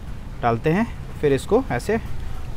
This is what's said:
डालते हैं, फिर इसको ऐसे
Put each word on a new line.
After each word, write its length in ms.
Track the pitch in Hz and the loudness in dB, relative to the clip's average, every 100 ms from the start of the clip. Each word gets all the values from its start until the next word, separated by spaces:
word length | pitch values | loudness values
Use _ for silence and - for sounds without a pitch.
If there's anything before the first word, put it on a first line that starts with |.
| - - - - | -8 -8 -8 -2
डालते 280 | 120 117 156 | 2 2 2
हैं, 160 | 180 233 - - - | 2 2 -4 -8 0
फिर 120 | 147 | 2
इसको 300 | 135 - 202 - | 2 4 2 4
ऐसे 260 | 123 - 220 - - - - - | -2 0 -2 0 -2 -2 -4 -4